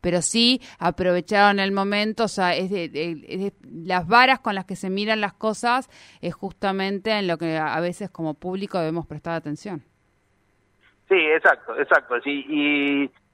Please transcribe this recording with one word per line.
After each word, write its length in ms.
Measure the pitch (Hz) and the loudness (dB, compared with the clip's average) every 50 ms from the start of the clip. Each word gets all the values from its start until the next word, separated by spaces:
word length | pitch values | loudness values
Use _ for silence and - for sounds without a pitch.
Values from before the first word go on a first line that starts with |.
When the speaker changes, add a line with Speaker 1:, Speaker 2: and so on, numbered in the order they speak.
Speaker 1:
pero 200 | - 175 170 180 | 0 0 0 0
sí 400 | 165 - - 226 233 240 254 247 - - - _ | 0 2 2 4 4 4 4 2 -2 -12 -14 _
aprovecharon 800 | - 170 175 - 180 180 175 180 170 - 214 202 202 202 202 202 | -2 -2 0 0 0 2 2 0 0 0 2 4 6 6 4 4
el 120 | 190 196 | 0 0
momento, 520 | 196 196 196 202 202 208 208 220 214 - 233 | 0 0 0 0 0 0 0 -2 0 -2 -2
o 40 | 208 | -2
sea, 260 | - - 185 180 170 | 0 0 0 0 0
es 160 | 139 185 185 | 0 -2 -2
de, 180 | 202 190 170 160 | -4 -4 -6 -6
de, 240 | - 143 165 175 165 147 - | -6 -6 -6 -4 -6 -8 -10
es 140 | - - 185 | -10 -8 -6
de, 120 | 196 202 - _ - - 117 160 165 | -6 -6 -8 _ -20 -18 -16 -12 -4
las 220 | 185 185 180 175 | -2 -2 -2 2
varas 340 | 160 220 240 254 262 262 254 | 4 6 6 8 6 4 2
con 140 | _ 220 202 | _ -4 -4
las 100 | 196 185 | -4 -6
que 120 | - 190 | -8 -10
se 140 | - - 190 | -8 -6 -4
miran 300 | 190 196 208 214 220 214 | -2 -2 0 -2 0 -2
las 120 | 208 196 | -2 -4
cosas 560 | - _ - 220 214 - - 240 240 262 262 _ - - - - - _ | -6 _ -4 -4 -4 -2 0 0 0 0 -2 _ -18 -20 -20 -20 -20 _
es 140 | - 175 - | -10 -10 -8
justamente 760 | - - 190 180 _ - 196 190 196 190 196 202 196 185 220 | -8 -10 -12 -8 _ -2 -2 -2 0 -2 -2 -4 -4 -2 -2
en 140 | 220 208 202 | -2 0 0
lo 120 | 180 170 156 | 0 -2 -2
que 180 | 170 165 160 | -2 -2 -2
a 240 | 160 156 151 117 160 | -2 -2 -2 -2 -2
veces 300 | 170 175 175 - 208 185 | -2 -2 -4 -6 -10 -12
como 240 | _ - 165 156 151 | _ -6 -6 -6 -6
público 440 | _ - 180 180 196 202 - - 185 | _ -8 -6 -6 -6 -6 -4 -2 -2
debemos 280 | 165 156 160 170 160 | -2 -2 -2 -4 -6
prestar 280 | - 156 151 _ 170 165 | -8 -12 -12 _ -6 -6
atención. 480 | 165 - 151 147 - - 208 185 147 - _ _ _ _ _ _ _ _ _ _ _ _ _ _ _ _ _ _ _ _ _ _ _ _ _ | -6 -6 -8 -10 -8 -8 -10 -10 -12 -12 _ _ _ _ _ _ _ _ _ _ _ _ _ _ _ _ _ _ _ _ _ _ _ _ _
Speaker 2:
Sí, 80 | 190 | 2
exacto, 640 | 185 156 156 156 160 - 190 147 - - - 113 127 | 4 4 4 2 4 4 4 4 4 -2 -10 -4 -4
exacto, 420 | 143 - 180 151 135 - 123 120 | 0 2 2 2 2 0 -4 -4
sí, 220 | - 143 143 143 127 139 | -2 -4 -6 -6 -6 -4
y, 600 | 151 147 147 147 147 143 143 143 143 139 139 135 _ _ _ _ | -2 0 2 2 2 2 0 0 0 0 -2 -4 _ _ _ _